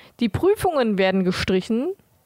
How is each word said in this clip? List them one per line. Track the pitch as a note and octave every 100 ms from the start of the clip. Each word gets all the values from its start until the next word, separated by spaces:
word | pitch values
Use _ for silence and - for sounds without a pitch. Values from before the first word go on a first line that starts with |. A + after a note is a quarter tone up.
| - -
Die | A#3+
Prüfungen | - F4 G#4 F#4+ D4+ A3+ G3
werden | F#3+ F#3+
gestrichen, | F3+ F#3 - F#3+ - A3+ D#4 G4 _ _